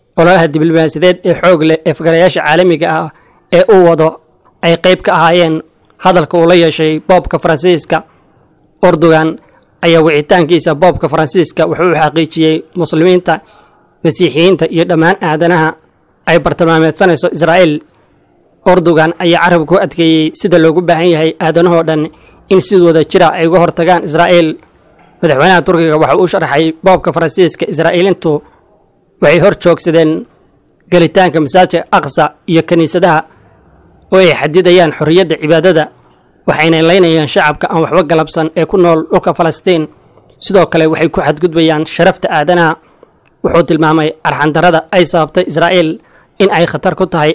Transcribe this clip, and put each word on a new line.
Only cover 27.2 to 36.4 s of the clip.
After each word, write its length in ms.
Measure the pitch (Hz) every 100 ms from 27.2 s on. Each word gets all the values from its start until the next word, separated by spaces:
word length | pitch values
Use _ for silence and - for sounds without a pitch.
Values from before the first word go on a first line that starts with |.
| 160 - 170 - -
Israa'iiliintu 640 | 156 165 175 196 175 165 147 - _ _ _ _ _ _ _
waxay 160 | 151 160
hor 140 | 190 -
joogsadeen 520 | 175 160 - 160 160 151 240 _ _ _ _ _ _
gelitaanka 480 | 175 160 190 180 156
masaajidka 460 | 143 180 185 170 -
Aqsa 340 | 190 147 170 147 - -
iyo 160 | 165
kaniisadaha 580 | 156 170 160 180 180 156 - _ _ _ _ _ _ _ _
oo 60 | 190
ay 120 | 180
xadidayaan 580 | 123 151 170 180 180 165
xorriyadda 400 | - 151 175 170 156
cibaadada, 420 | 156 165 185 160 151 - _ _ _ _